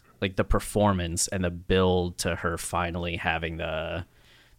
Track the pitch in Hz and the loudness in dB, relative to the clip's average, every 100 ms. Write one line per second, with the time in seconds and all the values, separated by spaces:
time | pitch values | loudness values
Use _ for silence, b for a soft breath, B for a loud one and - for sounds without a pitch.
0 | _ _ 101 95 95 101 - 104 104 92 | _ _ -2 0 2 0 2 2 4 4
1 | 85 85 - 95 90 87 87 92 92 90 | 0 -2 -2 0 -2 -2 2 4 6 4
2 | 90 - 90 82 87 82 - 85 85 87 | 0 -2 -4 -2 -2 -4 -4 -2 -2 -4
3 | 87 85 87 80 82 80 78 78 82 85 | -4 -4 -2 -2 -4 -6 -6 -6 -6 -6
4 | - b b b b | -10 b b b b